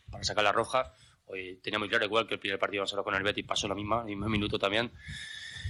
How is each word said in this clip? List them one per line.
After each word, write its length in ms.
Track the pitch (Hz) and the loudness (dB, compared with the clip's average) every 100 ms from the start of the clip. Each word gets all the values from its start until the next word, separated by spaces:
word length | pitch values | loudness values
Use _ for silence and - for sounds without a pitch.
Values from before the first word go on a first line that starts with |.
| - | -16
para 140 | - | -6
sacar 180 | - 104 | -2 4
la 80 | 104 | 6
roja. 420 | 101 110 131 127 - - _ _ | 6 4 2 0 -6 -20 _ _
Hoy 340 | 95 92 92 | -10 -8 -8
tenía 160 | - 104 | -2 0
muy 100 | 104 | 2
claro, 160 | 113 | 2
igual 220 | 107 110 110 | 4 2 2
que 80 | |
el 60 | 101 | -2
primer 180 | 101 98 | -2 0
partido 240 | 98 101 | 0 0
nosotros 220 | 98 98 | -2 -2
con 100 | 101 | 0
el 80 | 98 | 2
Betis 220 | 98 101 | 2 0
pasó 240 | - 98 107 | -2 -2 -2
lo 80 | 98 | -2
mismo, 240 | 104 113 | 0 -2
en 80 | 113 | -2
el 80 | 101 | -4
mismo 120 | 107 | 0
minuto 300 | 110 104 107 | 2 2 0
también. 320 | 98 107 120 - - - - - - - | 2 2 0 -4 -12 -10 -10 -12 -12 -8